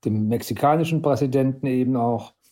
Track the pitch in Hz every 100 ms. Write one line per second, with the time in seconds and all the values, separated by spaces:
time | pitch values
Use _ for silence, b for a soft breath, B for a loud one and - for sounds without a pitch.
0 | - 107 107 117 - 107 143 160 160 160
1 | 151 135 139 135 131 135 135 127 127 131
2 | 117 117 - _ _